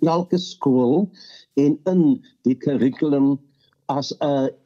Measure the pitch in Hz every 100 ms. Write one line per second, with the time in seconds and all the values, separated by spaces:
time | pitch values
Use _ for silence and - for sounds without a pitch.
0 | 160 165 175 180 - - - 127 120 151
1 | 202 - - - _ - 147 151 - 185
2 | 156 127 - _ 123 127 - 135 127 131
3 | 156 143 139 139 - _ _ _ - 139
4 | 143 - 156 139 131 -